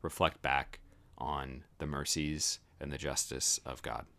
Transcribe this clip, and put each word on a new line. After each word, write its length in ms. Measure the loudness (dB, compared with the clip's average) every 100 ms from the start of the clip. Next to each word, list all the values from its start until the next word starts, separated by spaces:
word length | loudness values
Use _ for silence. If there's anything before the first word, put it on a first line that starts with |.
reflect 400 | -4 4 4 4
back 380 | 2 2 2 -10 -16 -20 -20 -6
on 460 | -2 -2 -4 -8 -14 -6
the 80 | -2
mercies 720 | 0 0 2 2 2 0 -2 -10 -10
and 100 | -6
the 60 | -2
justice 600 | 0 0 0 0 2 0
of 180 | -2 -6
God. 240 | -4 -6 -6